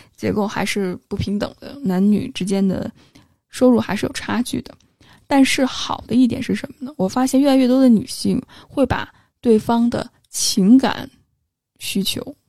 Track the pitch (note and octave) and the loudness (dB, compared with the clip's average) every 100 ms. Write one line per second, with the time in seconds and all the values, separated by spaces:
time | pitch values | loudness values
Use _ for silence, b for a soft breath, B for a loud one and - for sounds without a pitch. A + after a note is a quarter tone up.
0 | B _ G#3+ G3+ G#3 - G3 G#3 F#3 F3+ | B _ -4 -2 -4 -4 -4 -4 -4 -6
1 | _ G3+ - G3+ - - - C#4+ B3 F#3 | _ -6 -4 -4 -6 -8 -20 -6 -2 2
2 | G3+ G#3 - - F#3 G3 G3 F3+ - b | 2 2 -2 -8 -4 -2 -2 -4 -8 b
3 | b b b b _ - B3+ A3+ - G#3 | b b b b _ 2 2 4 0 -6
4 | - C4 - G#3 B3 - - - _ _ | -6 -8 -6 -4 -4 -8 -10 -20 _ _
5 | b b - C#4 C4+ - B3+ - - - | b b 0 2 4 2 -2 -4 -8 -8
6 | - A#3+ B3 A#3 B3 G3+ - - B3+ D4+ | -2 2 2 0 -4 -4 -6 -14 -12 -4
7 | C#4+ B3+ C4 C4+ C#4+ C4+ B3 C4 C4 G#3+ | -2 0 0 2 4 4 4 6 6 4
8 | - - G3+ F3+ - B B - B3+ A3+ | 2 -4 -2 -2 -4 B B -2 0 -2
9 | - b b _ B3 G#3+ A3 A#3 A#3+ A#3 | -6 b b _ 2 2 2 0 0 -2
10 | - _ _ - - - F#3 C4 - - | -8 _ _ -6 -2 2 6 6 4 -4
11 | - _ _ _ _ _ _ _ - G3 | -10 _ _ _ _ _ _ _ -6 -4
12 | F#3+ - - - | -4 -6 -10 -16